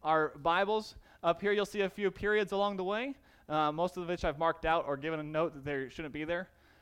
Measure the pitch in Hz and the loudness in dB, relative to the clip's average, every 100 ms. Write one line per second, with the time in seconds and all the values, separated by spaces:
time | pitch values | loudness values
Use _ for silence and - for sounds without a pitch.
0 | 156 156 156 147 151 175 196 214 214 - | 2 2 2 0 2 2 2 0 -2 -12
1 | - - 170 170 196 208 202 208 190 - | -20 -2 0 2 2 2 0 0 -2 0
2 | 202 - 202 214 202 196 202 196 185 208 | -2 0 0 2 2 0 0 0 -2 -2
3 | 262 277 - - - 151 151 151 180 185 | -4 -8 -16 -20 -4 0 2 2 0 -2
4 | 170 175 175 147 165 160 160 170 143 139 | -4 -2 -2 2 0 2 2 2 2 -2
5 | 151 160 151 156 170 143 139 143 131 - | -2 -4 -2 0 0 -2 -4 -4 -4 -8
6 | 151 139 156 175 185 _ _ - | -8 -6 -4 -4 -6 _ _ -20